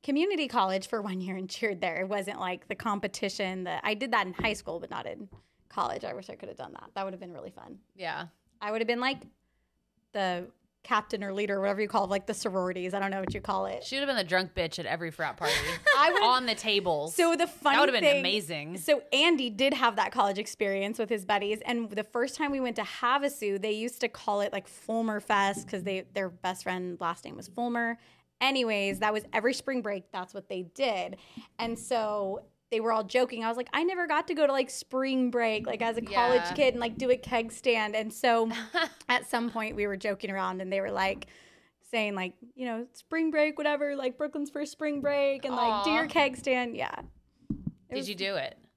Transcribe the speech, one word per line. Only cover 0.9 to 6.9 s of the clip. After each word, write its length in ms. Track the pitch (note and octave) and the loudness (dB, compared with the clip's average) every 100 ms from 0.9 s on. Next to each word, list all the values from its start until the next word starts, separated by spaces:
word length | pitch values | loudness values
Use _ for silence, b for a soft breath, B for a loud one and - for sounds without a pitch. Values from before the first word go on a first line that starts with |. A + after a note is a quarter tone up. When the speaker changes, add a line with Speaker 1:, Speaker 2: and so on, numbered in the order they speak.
| A3+ | -4
Speaker 1:
one 180 | G3+ F#3 | -2 -4
year 140 | F#3 F#3 | -4 -6
and 140 | F#3 | -6
cheered 320 | - A3 F#3 | -2 -2 0
there. 180 | F3+ E3 | -2 0
It 100 | F#3+ | -2
wasn't, 300 | G3+ G3 G3+ | -2 -4 -4
like, 280 | F#3 F3+ - | -4 -6 -8
the 80 | G3+ | -6
competition 880 | A#3 G3+ G3 - G3+ - F#3+ F#3+ | -2 -2 -4 -4 -6 -2 -4 -2
that, 180 | F3+ E3 | -4 -4
I 100 | - G#3+ | -2 -2
did 160 | B3 | 0
that 160 | A3+ F#3 | 0 0
in 60 | |
high 200 | F3+ A3+ | -2 -2
school, 260 | G#3 - E3+ | -2 -6 -8
but 100 | - | -6
not 160 | - - | -8 -8
in 240 | - G3+ - b b _ | -10 -14 -18 b b _
college. 340 | - - - | -4 -2 -2
I 100 | - | -6
wish 160 | - F#3+ | -8 -12
I 60 | - | -14
coulda 180 | G3+ - | -14 -12
done 180 | - | -14
that. 160 | - - | -14 -12